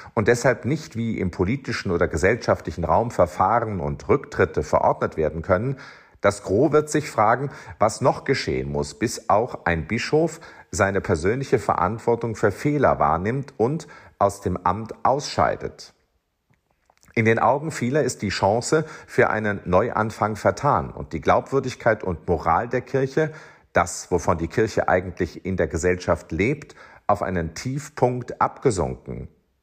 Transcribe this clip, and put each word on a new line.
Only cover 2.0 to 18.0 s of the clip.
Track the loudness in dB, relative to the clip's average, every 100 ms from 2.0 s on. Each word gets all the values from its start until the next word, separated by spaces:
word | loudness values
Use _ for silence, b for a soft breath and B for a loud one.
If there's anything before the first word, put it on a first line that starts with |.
| 0
gesellschaftlichen | 2 2 2 2 0 -2 -6
Raum | 0 2 2
Verfahren | 2 0 2 2 2 0 -4
und | -4 -6 0
Rücktritte | 0 0 0 0 0
verordnet | 0 2 2 2 -2 -2
werden | -2 -2
können, | 0 0 0 -6 B B B B
das | -2 0
Gros | 0 2 4
wird | 2 2
sich | -2 -2
fragen, | 0 2 2 -2 B B B
was | 0 2
noch | 0 0
geschehen | -2 -2 -2 -4 -4
muss, | -4 -4
bis | -4 -6 -4 0
auch | 2 0 -4
ein | -2 -2 -2
Bischof | -4 0 0 0 -4 B B B
seine | 0 0 2
persönliche | 0 0 0 -2 0 0
Verantwortung | 2 0 0 0 0 0 -2 0
für | 0
Fehler | 0 -2 2 4 4
wahrnimmt | 2 2 0 -4 -6 -2
und | 0 0 -6 B B _
aus | 0 0
dem | -4 -2
Amt | 0 -2 -6 -4
ausscheidet. | 0 0 -2 0 0 0 -8 -12 -20 _ _ _ _ _ _ _ _ _ _ _ _
In | 0
den | 2 4
Augen | 4 2 -2
vieler | -4 -2 0